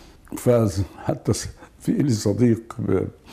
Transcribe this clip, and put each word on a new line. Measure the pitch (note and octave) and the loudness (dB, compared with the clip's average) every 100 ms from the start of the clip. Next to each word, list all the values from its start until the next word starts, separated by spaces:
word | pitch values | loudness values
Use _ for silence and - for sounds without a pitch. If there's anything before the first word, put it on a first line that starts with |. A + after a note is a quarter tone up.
| - - - - | -20 -20 -16 -4
فحتى | B2 A#2+ A2 F#2 F2+ - - D3+ - | 2 4 4 0 -4 -6 -6 -4 -2
ص-، | G2+ - - - - | -4 -6 -14 -20 -8
في | - | -4
إلي | - D3 | 0 0
صديق | G#2+ G#2 G2+ B2 A2+ - - | 0 0 2 2 2 -4 -8
ب-، | G#2+ F#2+ G2 - - | -2 0 -2 -8 -20